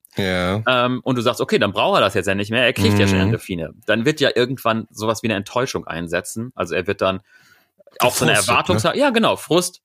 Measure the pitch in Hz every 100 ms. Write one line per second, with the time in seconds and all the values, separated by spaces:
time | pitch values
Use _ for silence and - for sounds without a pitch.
0 | _ - 98 90 90 104 113 123 123 127
1 | - 123 117 113 131 214 104 101 156 190
2 | 104 - 98 98 104 113 120 - 107 101
3 | 98 95 95 98 - 85 80 - - 107
4 | 127 156 127 - 123 131 117 110 - -
5 | 110 110 117 98 - 120 131 - - 82
6 | 85 87 - 113 123 - 87 80 92 98
7 | 95 90 _ _ _ _ _ _ - -
8 | 123 - 120 104 101 127 156 139 165 214
9 | 285 226 170 95 - 165 175 -